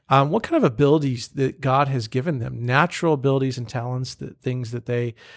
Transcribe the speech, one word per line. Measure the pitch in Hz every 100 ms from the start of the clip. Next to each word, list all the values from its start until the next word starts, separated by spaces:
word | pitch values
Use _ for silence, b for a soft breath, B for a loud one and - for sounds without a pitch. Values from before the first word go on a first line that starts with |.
| -
Um, | 135 143
what | 214
kind | - 320
of | 185
abilities | 110 143 156 143 120 -
that | 143 131 -
God | 135 135 143
has | 135 107
given | 127 156 135
them, | 123 123 120
natural | 135 175 - 170
abilities | 147 135 135 131 123
and | 117
talents, | 123 120 127 127 -
that | 139 -
things | 139 127 117
that | 120 117
they, | 120 120 113 B